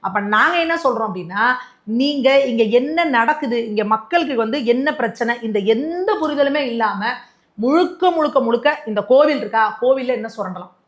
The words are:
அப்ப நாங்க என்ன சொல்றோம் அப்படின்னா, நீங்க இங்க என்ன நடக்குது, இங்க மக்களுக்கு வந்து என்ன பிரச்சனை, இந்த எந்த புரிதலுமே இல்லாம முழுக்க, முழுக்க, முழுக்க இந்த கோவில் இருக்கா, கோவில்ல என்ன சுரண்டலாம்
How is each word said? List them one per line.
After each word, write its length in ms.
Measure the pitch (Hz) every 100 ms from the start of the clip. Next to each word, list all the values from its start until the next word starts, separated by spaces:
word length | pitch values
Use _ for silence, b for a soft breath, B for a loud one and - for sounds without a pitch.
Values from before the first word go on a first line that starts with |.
அப்ப 200 | 196 202
நாங்க 380 | 202 214 277 349
என்ன 160 | 330
சொல்றோம் 340 | 330 269 220 220
அப்படின்னா, 360 | 185 170 196 233 254 B B
நீங்க 540 | - 226 277 294 254 277
இங்க 240 | 269 233
என்ன 420 | 220 240 269 320
நடக்குது, 640 | 339 254 233 302 277 233 233
இங்க 160 | 208
மக்களுக்கு 520 | 208 214 - 349 302 254
வந்து 280 | 220 277
என்ன 300 | 233 240 285
பிரச்சனை, 420 | 302 226 - 233 240
இந்த 160 | 226 208
எந்த 540 | 196 220 302 349 381
புரிதலுமே 480 | 427 311 285 277 294 269
இல்லாம 340 | 233 214 196 214 254 b b b -
முழுக்க, 520 | 226 311 359 - 359
முழுக்க, 300 | 339 302 262
முழுக்க 420 | 233 233 285 302 -
இந்த 160 | 208
கோவில் 340 | 202 254 302 285
இருக்கா, 420 | 202 226 214 196
கோவில்ல 360 | 247 269 247 240
என்ன 100 | 226
சுரண்டலாம் 440 | 226 190 175 185 _